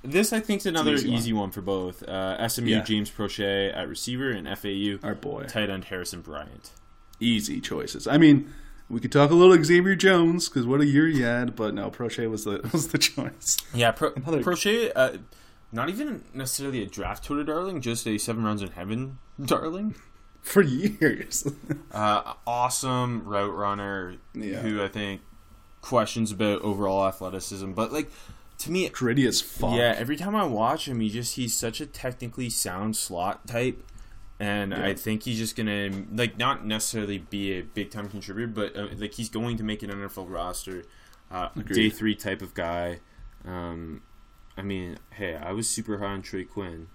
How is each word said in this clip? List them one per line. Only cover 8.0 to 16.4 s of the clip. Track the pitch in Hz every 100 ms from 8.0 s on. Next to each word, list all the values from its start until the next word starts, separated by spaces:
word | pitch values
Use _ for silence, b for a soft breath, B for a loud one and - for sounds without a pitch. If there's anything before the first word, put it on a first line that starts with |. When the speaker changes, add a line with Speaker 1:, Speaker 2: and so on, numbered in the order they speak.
| -
Speaker 2:
I | 139
mean, | 160 143 B B B B -
we | 117
could | 123
talk | 143 143
a |
little | 170 185 180
Xavier | 147 175 180 185
Jones, | 190 185 165 175 -
'cause | 139 120
what | 147
a | 147
year | 139 160
he | 147
had, | 120 120 123 113
but | 107
no, | 101 101
Prochet | - 117 - 113
was | 110
the, | 107 101 117
<laughs> |
was | 165 143
the | 147
choice. | - - 139 - - - -
Speaker 1:
Yeah, | 120 117
Pro-, | - 156
Speaker 2:
Another | - 165 156
Speaker 1:
Prochet, | 147 175 202 220 226
uh, | - 131 - - b b b -
not | 113 139
even | 196 302 202 -
necessarily | 135